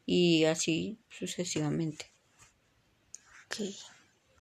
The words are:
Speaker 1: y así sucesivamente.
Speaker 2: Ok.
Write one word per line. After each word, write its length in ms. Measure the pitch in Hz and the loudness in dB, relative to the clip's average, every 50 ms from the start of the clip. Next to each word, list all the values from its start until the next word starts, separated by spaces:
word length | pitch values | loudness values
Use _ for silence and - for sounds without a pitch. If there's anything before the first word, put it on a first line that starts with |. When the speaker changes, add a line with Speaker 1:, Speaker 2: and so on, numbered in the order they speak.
| _ | _
Speaker 1:
y 400 | - 185 180 175 175 165 160 156 | 0 2 4 6 6 6 6 6
así 540 | 156 160 165 - - 160 160 175 196 220 - _ _ | 4 2 0 0 -2 -2 -2 -2 -6 -8 -12 _ _
sucesivamente. 1000 | - - - 180 - - 180 175 - 156 151 147 151 160 165 160 147 - - - _ _ _ _ _ _ - _ _ _ _ _ _ _ _ _ _ _ _ _ _ - _ _ - - - | -12 -10 -10 -8 -6 -6 -6 -4 -2 -2 -2 -2 -2 -2 -2 -4 -6 -8 -14 -18 _ _ _ _ _ _ -20 _ _ _ _ _ _ _ _ _ _ _ _ _ _ -20 _ _ -20 -20 -12
Speaker 2:
Ok. 280 | _ - - 208 190 196 - - - - - _ _ _ _ _ _ _ _ _ | _ -8 -6 -6 -8 -8 -12 -16 -20 -20 -20 _ _ _ _ _ _ _ _ _